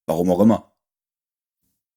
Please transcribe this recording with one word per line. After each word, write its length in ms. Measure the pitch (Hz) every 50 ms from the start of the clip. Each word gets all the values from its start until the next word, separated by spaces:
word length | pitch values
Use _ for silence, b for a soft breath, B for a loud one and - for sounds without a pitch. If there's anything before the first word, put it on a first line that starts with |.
| _
Warum 220 | - 82 85 87 92
auch 80 | 87 90
immer. 320 | 107 113 101 92 - _ _ _ _ _ _ _ _ _ _ _ _ _ _ _ _ _ _ _ _ _ _ _ _ _ _